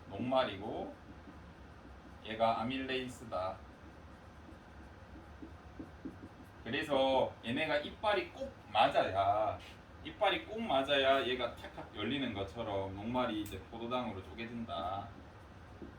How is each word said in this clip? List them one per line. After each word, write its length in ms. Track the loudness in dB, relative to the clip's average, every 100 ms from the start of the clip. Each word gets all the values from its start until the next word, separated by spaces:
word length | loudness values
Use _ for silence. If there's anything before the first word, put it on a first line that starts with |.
| -10
녹말이고, 840 | -4 2 4 2 -2 -4 -4 -6 -10 -16 -16 -16 -16 -16 -16 -18 -18 -16 -16 -16 -14 -6
얘가 360 | 4 6 6
아밀레이스다. 960 | 2 -2 0 -2 -2 -8 -6 -2 -2 -4 -12 -16 -18 -18 -18 -18 -18 -18 -18 -18 -18 -18 -18 -18 -16 -16 -16 -16 -14 -14 -16 -14 -14 -10 -10 -10 -14 -16 -18 -12
그래서 680 | -4 -2 2 4 6 6 4 0 -2
얘네가 320 | 0 2 2
이빨이 500 | 0 0 4 4 2
꼭 200 | -6 -8 -8 0
맞아야, 840 | 6 8 8 4 4 6 6 4 0 -10 -16 -18 -12
이빨이 420 | -8 2 4 4 -2
꼭 160 | -4
맞아야 640 | 2 4 6 6 8 6 4
얘가 260 | 2 0 -4
탁탁 340 | -12 -10 -10 -4
열리는 380 | 0 0 0
것처럼 640 | -2 -4 -4 -2 -2 -2 -4
녹말이 460 | 0 2 2 0
이제 180 | -4 -8 -10
포도당으로 540 | -8 -2 0 -2 -6
쪼개진다. 840 | -10 -8 -6 -6 -4 -4 -2 -4 -6 -12 -16 -18 -18 -18 -16 -14 -14